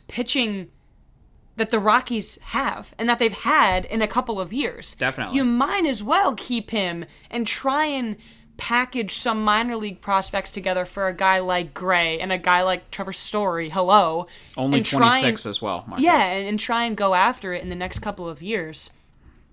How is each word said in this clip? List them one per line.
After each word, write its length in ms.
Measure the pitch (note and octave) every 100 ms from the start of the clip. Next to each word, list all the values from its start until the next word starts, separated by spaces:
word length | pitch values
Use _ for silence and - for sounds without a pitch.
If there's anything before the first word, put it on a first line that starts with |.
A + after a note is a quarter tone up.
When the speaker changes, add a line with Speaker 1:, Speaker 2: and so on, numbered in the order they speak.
| -
Speaker 1:
pitching 640 | - A#3+ C#4 A3+ G3 E3 _ _ _ _ _ _ _ _ -
that 160 | A3
the 80 | A3
Rockies 580 | G#3 A#3+ - A3+ - -
have 520 | - A#3+ B3 - - -
and 100 | A#3
that 120 | A#3
they've 120 | A3+
had 540 | - A#3+ D4+ G#3+ F#3 -
in 160 | A3
a 60 | G#3+
couple 320 | A#3+ A#3 G3+
of 120 | E3+
years. 440 | A#3+ A3+ - - -
Speaker 2:
Definitely. 400 | B2+ C3 G#2 C#4
Speaker 1:
You 80 | B3
might 400 | A#3+ D4 G4+ D#4+
as 160 | G3+
well 300 | G#3 F4 F#4 G#3+
keep 360 | - A#3+ -
him 340 | A3+ F3+ E3+ E3 - -
and 160 | A#3+ A3
try 400 | - C4+ C#4+ D#4
and 300 | C4+ A#3 G#3 - - - -
package 560 | - A#3+ B3+ B3+ G3
some 300 | - B3 A3
minor 320 | G#3+ G#3+ A#3+ A#3
league 260 | G#3 F3+
prospects 500 | - F#3+ F#3+ G3 G3
together 340 | G3+ F#3 F#3 F3+
for 220 | G3+ F#3+
a 60 |
guy 260 | F3 F#3+ F#3+
like 340 | F3+ F3+ E3+
Gray 460 | - F3+ F3+ E3 D#3+
and 120 | F#3+
a 60 | F3+
guy 240 | F3+ F3+
like 260 | F#3 F3+ -
Trevor 220 | - F#3+
Story, 560 | F#3 - G#3 G3 E3 D#3+
hello, 580 | F#3 F#3 G3+ E3 E3 F3 - - -
Speaker 2:
Only 220 | C3+ B3
Speaker 1:
and 60 | G#3+
try 140 | C4+
and 80 | A#3
Speaker 2:
twenty-six 340 | B3 B2+ A2 A2
as 160 | G2+
well, 220 | G#2 F2+ G#2+
Marquez. 160 | F2
Speaker 1:
Yeah, 200 | E4 D4+
and, 240 | F#3 F#3+ G3
and 120 | G#3
try 260 | - A#3 A#3
and 120 | G3+
go 160 | G3
after 400 | F3+ G#3+ B3+ F#3+
it 80 | F3
in 80 | F3
the 60 | F3
next 240 | F#3 -
couple 280 | G#3 G3+ E3+
of 140 | C#3+
years. 480 | F3+ G#3+ D#3+ D3+ - - _ _ - - _